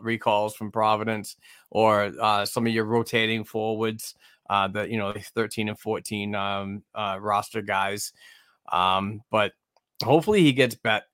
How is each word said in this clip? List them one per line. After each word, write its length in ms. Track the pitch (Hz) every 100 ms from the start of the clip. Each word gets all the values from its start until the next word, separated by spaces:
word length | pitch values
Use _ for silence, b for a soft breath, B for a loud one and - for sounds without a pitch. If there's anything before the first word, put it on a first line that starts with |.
recalls 520 | 113 113 120 104 107 -
from 160 | 107
Providence 640 | 113 107 107 110 110 101 - b b b
or, 400 | - 110 104 101 -
uh, 240 | 110 104 101
some 220 | - 117
of 60 |
your 120 | 113 107
rotating 580 | 117 113 117 110 110
forwards, 720 | 107 110 110 110 110 110 - - b b -
uh, 160 | 101 98
the, 200 | 101 95
you 100 | 113
know, 160 | 101
the 60 | 104
thirteen 460 | - - 107 - 107
and 100 | 107
fourteen, 560 | 110 107 - 107 101 104
um, 480 | 98 98 98 101 -
uh, 240 | 107 104 95
roster 440 | 107 104 - 113
guys. 500 | 104 98 98 104 - b b b b b -
Um, 500 | 87 92 95 98 107 -
but 220 | 110 101 - _ _ _ _
hopefully 380 | 113 151 185 214
he 100 | 156
gets 220 | 131 127 -
bet-, 320 | 117 107 -